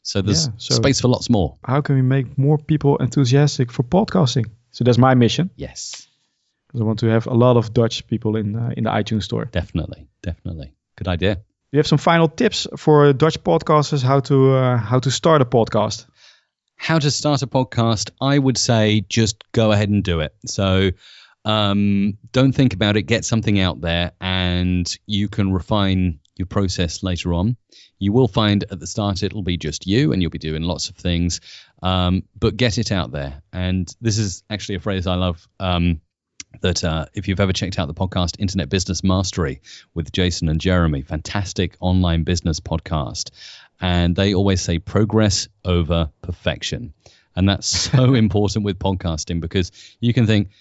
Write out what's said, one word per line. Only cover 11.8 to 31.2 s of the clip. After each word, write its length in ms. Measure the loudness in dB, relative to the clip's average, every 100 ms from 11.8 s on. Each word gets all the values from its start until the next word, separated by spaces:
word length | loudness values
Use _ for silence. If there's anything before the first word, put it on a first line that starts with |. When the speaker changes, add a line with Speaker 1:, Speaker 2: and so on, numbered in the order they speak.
| 2
Speaker 2:
some 120 | 2
final 280 | 4 4 2
tips 400 | 2 -2 0 -8 -2
for 360 | 4 6 6
Dutch 260 | 4 2 0
podcasters 580 | 0 0 2 2 2 0
how 160 | 2 2
to, 300 | 4 4 4
uh, 260 | 4 2 0
how 200 | 0 0
to 140 | 0
start 300 | 0 4 4
a 20 |
podcast? 600 | 4 2 2 0 -2 -4 -14 _ -20 _ _ _ _ _
Speaker 1:
How 220 | -2 0
to 120 | 2
start 320 | 0 0 -2
a 40 | 0
podcast, 640 | -2 0 0 0 0 -4 _
I 180 | 0 2
would 200 | 2 0
say 460 | 2 4 4 2 0
just 360 | 0 0 -2 -4
go 200 | 0 2
ahead 160 | 2 2
and 140 | 2
do 180 | 0 -2
it. 140 | -4 _ -10
So, 440 | -2 2 4 2 -2 -16 -20 -20 _
um, 760 | -2 0 0 2 2 2 -2 -4 -4
don't 200 | 2 2
think 220 | 4 0
about 220 | 2 0 0
it, 60 |
get 220 | 0 -2
something 360 | 0 -2 2 2
out 200 | 0 -2
there, 320 | -2 -2 -4 _
and 720 | -4 -2 0 0 0 0 -2 -8 -6
you 220 | -4 -4
can 240 | -2 -2
refine 680 | -2 -2 0 2 0 0 -4 _ -10
your 100 | -6
process 560 | -2 -2 -2 -4 -4
later 300 | -6 -4 -4
on. 240 | -2 -2 -4 _ _ -20 _
You 140 | 0
will 160 | 2 2
find 360 | 2 2 2 0
at 100 | -10
the 60 | -8
start 360 | -4 -4 -2
it'll 200 | -4 -4
be 140 | -4 -4
just 300 | -6 -8 -2
you 260 | 0 2
and 80 | 0
you'll 100 | -2
be 80 | -4
doing 240 | -6 -4
lots 280 | -4 -6 -8
of 60 | -6
things, 440 | -4 -2